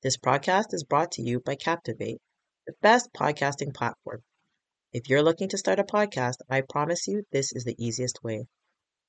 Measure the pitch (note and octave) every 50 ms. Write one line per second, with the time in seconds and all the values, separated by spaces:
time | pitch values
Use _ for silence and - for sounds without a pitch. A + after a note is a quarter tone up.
0 | _ C3+ B2+ - - C3 C3 C#3+ D3 - F#3 G3 G#3+ G#3+ - F3 D3+ _ - C#3+
1 | E3 F3 - - A#2 A#2 A#2+ B2 B2 - C#3 C#3 - - E3 E3+ _ - A2 -
2 | G#2 A2 A#2 - _ _ _ _ _ _ _ _ _ - - _ - G#3 A3+ B3
3 | B3 - _ - D3 C#3+ D3+ D3+ D3+ C#3 C#3 - C#3+ C#3+ C3 - - A#2+ A2+ _
4 | _ - G#2+ A2+ _ _ _ _ _ _ _ _ _ _ _ _ _ _ _ B2
5 | A#2 - C3+ C#3+ D3+ D#3+ E3 - F#3+ F#3+ - G3 - - F#3+ F#3+ G3+ G3+ - -
6 | - - - - B2+ B2 B2+ - - _ B2+ C3+ C3+ - - D3 D3 D#3 E3+ F3
7 | - - G3 G#3 G3+ _ - C#3 C3+ - - A#2+ A#2+ A#2 A2+ - A#2 A#2 A#2 B2+
8 | B2+ B2 - - _ A#2 A2 G#2+ A2+ - _ _ _ _ _ _ _ _ _ _
9 | _